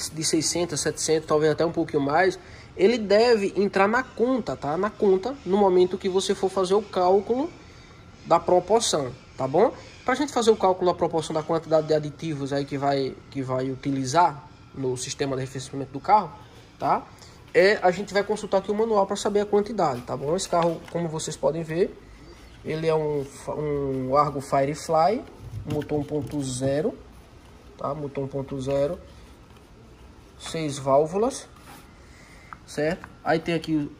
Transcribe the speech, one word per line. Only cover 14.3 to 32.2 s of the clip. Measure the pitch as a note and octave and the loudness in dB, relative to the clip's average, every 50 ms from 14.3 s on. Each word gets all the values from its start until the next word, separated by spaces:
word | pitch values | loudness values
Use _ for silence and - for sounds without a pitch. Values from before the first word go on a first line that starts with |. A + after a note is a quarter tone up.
| D3 C#3 - - - - - - - | 2 -2 -14 -20 -20 -20 -20 -18 -10
no | - C3+ B2+ B2+ | -6 -4 -4 -4
sistema | B2+ - - - - D3+ C3+ C3+ | -4 -6 -8 -6 -4 -4 -4 -4
de | C3 C3 | -4 -6
arrefecimento | C3 - C#3 B2+ - - C#3 C3+ C3 | -6 -8 -12 -12 -10 -10 -10 -10 -8
do | - C#3 | -10 -8
carro, | - - G3 G#3+ F#3+ D#3 - - - - - - - - - - | 0 4 4 4 4 2 -8 -16 -20 -20 -20 -20 -20 -20 -12 -6
tá? | - C#3 F3 A#3 C#4 - - - - - - - - - - | -2 0 0 0 -2 -8 -20 -20 -20 -20 -20 -20 -10 -2 4
É, | D#3 F3+ G3 G#3+ - - | 4 6 6 4 4 2
a | F#3 | 2
gente | F3 F3+ G#3 - F#3 | 2 0 -4 -2 -2
vai | G3+ G3+ | -2 0
consultar | G3+ G#3+ G#3 - G3 - G3 | 0 -2 -6 -4 0 0 0
aqui | F#3+ - | 0 0
o | G#3 | -2
manual | G#3 A3 A#3 A3 G3+ G3 | 0 0 2 2 2 2
pra | G3 G#3 | 0 0
saber | G3 - A3+ G3+ G3+ | -4 -2 0 0 0
a | G#3 | 0
quantidade, | G#3 G#3 G#3 G3+ G#3 A#3+ G3+ F3+ D#3 C3 A#2+ B2 | 2 2 2 2 2 -2 0 0 0 0 -2 -6
tá | - C3 | -6 -6
bom? | B2+ C3+ C#3+ E3 | -4 -2 -2 -2
Esse | F#3+ - - | -2 -2 0
carro, | - F3 E3 E3+ E3 E3 - - - | 0 2 2 2 0 -2 -8 -8 -6
como | E3+ E3+ E3 | -4 -4 -4
vocês | D3+ D#3+ - - D#3 | -4 -6 -8 -8 -8
podem | - - D3+ D3+ E3 E3+ | -2 -2 -2 -2 -2 -4
ver, | D#3 D#3 E3+ G3+ - - - - - - - - - - - - - - - - | -4 0 0 0 0 -2 -10 -20 -20 -20 -20 -20 -20 -20 -20 -20 -20 -20 -16 -10
ele | - D3+ D#3 D#3+ | -8 -6 -4 0
é | D#3+ D#3 | 0 0
um | D#3 D#3 D3+ D3+ C#3+ C3+ | 0 0 0 -2 -4 -6
fa-, | C3+ - - - - - | -6 -10 -14 -10 -8 -6
um | - D3+ D3+ D3 C#3+ C#3 C#3 C3+ C3 C3 B2+ C3 | -4 -4 -4 -2 -2 -2 -2 -4 -4 -2 0 4
Argo | D3 D3 D3 C#3+ C#3+ C3 | 4 4 2 0 -6 -6
Firefly, | - - C#3 C#3 C#3 D#3 D3+ - - E3 D#3 D#3+ F3+ A3 C4+ - - - - - - - - - - D3 | -2 0 0 2 0 -2 -6 -4 0 2 4 4 4 2 0 -4 -10 -16 -18 -16 -14 -12 -12 -8 -6 -4
motor | D3 C#3+ - D#3 D3+ | -4 -4 -2 -2 -4
um | C#3+ | -4
ponto | - D3+ D3+ C3 A#2 D3 D3 C#3 | -2 -4 -6 -6 -4 -6 -6 -6
zero, | C3 B2+ B2 C3+ C3+ C#3 D3 E3 A#3+ - - - - - - - - - - - - - - - - - - | -6 -6 -4 -2 0 0 0 0 -2 -4 -6 -14 -20 -20 -20 -20 -20 -20 -20 -20 -20 -20 -20 -20 -20 -16 -8
tá? | - C3 C#3+ | -6 -6 -6
Motor | D#3 D3 C#3 C3+ C#3 C3+ | -6 -8 -8 -6 -6 -6
um | C3 | -6
ponto | C3+ C#3 C3+ C#3 C#3+ C#3 | -6 -6 -8 -6 -6 -6
zero, | B2+ C3+ C#3 C#3 C#3 D3 F3 - - - - - - - - - - - - - - - - - - - - - - - - - - - - - | -4 -2 0 0 0 0 -2 -6 -12 -18 -20 -20 -20 -20 -20 -20 -20 -20 -20 -20 -20 -20 -20 -20 -20 -20 -20 -20 -20 -20 -20 -20 -20 -20 -20 -18
seis | - - - E3 D#3+ D3 C3 C3+ | -14 -10 -6 -6 -4 -4 -6 -4
válvulas, | C3 C#3 C3+ C#3 D#3 D#3 E3+ G3+ A3 C4 C#4 - - - - - - - - - - - - - - - - - | 0 4 6 6 4 4 2 0 0 0 0 -4 -12 -16 -20 -20 -20 -20 -20 -20 -20 -20 -20 -20 -20 -20 -20 -20